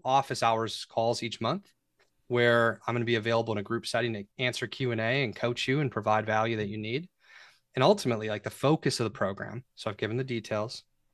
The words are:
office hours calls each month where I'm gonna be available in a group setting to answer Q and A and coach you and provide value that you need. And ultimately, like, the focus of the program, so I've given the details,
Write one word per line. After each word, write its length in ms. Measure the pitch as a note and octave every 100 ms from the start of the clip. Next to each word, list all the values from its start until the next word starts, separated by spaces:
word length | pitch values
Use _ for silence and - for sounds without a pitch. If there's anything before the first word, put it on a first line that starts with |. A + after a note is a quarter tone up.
| C3
office 380 | C3+ - -
hours 420 | A#2 A2+ A2 - -
calls 380 | A#2+ A#2 A#2
each 180 | A#2 -
month 260 | A2+ F#3+ - _ _ _ _ _ -
where 520 | B2 A#2+ A#2 A#2 A2 -
I'm 80 | A#2+
gonna 80 |
be 120 | A#2 A2+
available 360 | A2+ A#2 A2+
in 60 | G#2+
a 60 |
group 220 | G2 A2+ -
setting 280 | A#2 A#2+
to 100 | G#2+ G2+ -
answer 260 | B2+ - A#2+
Q 260 | - B2+
and 80 | A2+
A 220 | A2+ C3+ A#2+
and 100 | -
coach 320 | A#2+ A#2 -
you 140 | C#3
and 100 | C3+
provide 340 | A2 G#2+ G#2+ G#2+
value 300 | G#2+ A2+ A2
that 120 | G#2
you 80 | G#2+
need. 320 | G#2+ C3+ F3+ _ _ - - _ _ B2+
And 80 |
ultimately, 460 | C#3+ G#3 C3 A2 G#2+
like, 140 | G#2+
the 60 | G#2+
focus 520 | - C3+ D#3 C#3+ -
of 20 |
the 60 | A2
program, 560 | - G#2+ G2+ G2 A2+ - -
so 140 | A2
I've 80 | G2+
given 180 | G#2+ A#2+
the 80 |
details, 600 | C3 A#2 - G#2+ A2+ - - _ _